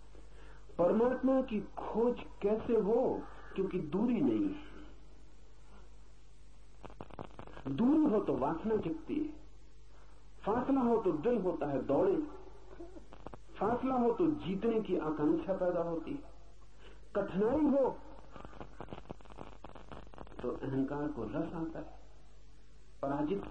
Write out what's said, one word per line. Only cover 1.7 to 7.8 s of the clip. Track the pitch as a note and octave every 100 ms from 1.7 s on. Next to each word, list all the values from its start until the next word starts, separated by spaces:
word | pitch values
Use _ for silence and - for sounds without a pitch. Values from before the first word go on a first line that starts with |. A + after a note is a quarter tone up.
| - - G#3 A#3+ A#3+ - -
कैसे | G3+ A3 - A3
हो? | F#3 A#3 A3 F#2+ - - -
क्योंकि | - F#3+ F3+
दूरी | D3 F#3 B3 A3
नहीं | B2 G#2+ G2
है। | - - - - - - - - - - - - - - - - - - - - - - - - - - - - - - - C3+
दूरी | C#3